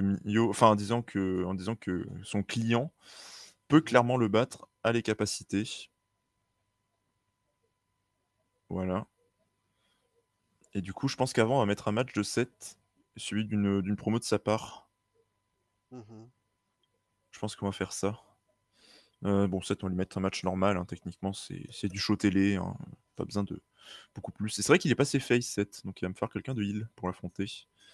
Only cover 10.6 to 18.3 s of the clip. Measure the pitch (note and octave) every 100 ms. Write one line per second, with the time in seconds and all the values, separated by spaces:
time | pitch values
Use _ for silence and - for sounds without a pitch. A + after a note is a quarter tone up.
10.6 | _ G2+ F2+ - C3+ - B2+ - A2+ C3+
11.6 | G2+ G2+ - G#2+ G#2+ G#2 G2+ - - _
12.6 | - - _ _ _ - - G#2 G#2+ G#2+
13.6 | G2+ G2 F#2+ G#2 G#2+ A#2 - G#2+ - A2
14.6 | - - - _ _ _ _ _ _ _
15.6 | _ _ _ B2+ G#2+ A2 A#2 _ _ _
16.6 | _ _ _ _ _ _ _ - A2 -
17.6 | G2+ F#2+ F#2 - G2 A2 _